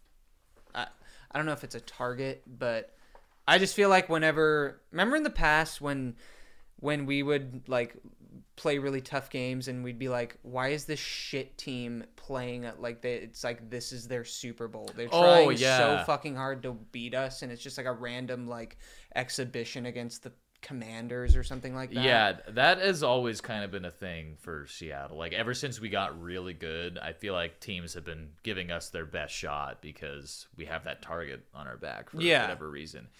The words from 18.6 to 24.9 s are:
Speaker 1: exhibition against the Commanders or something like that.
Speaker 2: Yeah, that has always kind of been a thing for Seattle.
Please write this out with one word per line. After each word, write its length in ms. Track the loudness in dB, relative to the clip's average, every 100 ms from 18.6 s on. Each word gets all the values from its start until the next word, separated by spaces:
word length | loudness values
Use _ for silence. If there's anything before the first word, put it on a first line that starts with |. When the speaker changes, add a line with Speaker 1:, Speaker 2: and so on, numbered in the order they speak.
| -12 -16 -20 -20 -8
Speaker 1:
exhibition 720 | -4 -4 -4 -4 -6 -6 -8 -8
against 360 | -6 -8 -10
the 100 | -16 -18 _ _
Commanders 760 | -12 -10 -10 -10 -6 2 8 8
or 60 |
something 300 | 6 -4 -6
like 180 | -8 -4
that. 100 | 2
Speaker 2:
Yeah, 340 | 6 8 6 2 -4
that 300 | 4 6 6
has 240 | 4 4
always 380 | 4 4 2 -2
kind 220 | -4 -6
of 80 | -4
been 140 | -6
a 60 | -8
thing 460 | -8 -8 -8 -10 -12
for 260 | -10 -10 -10
Seattle. 500 | -12 -10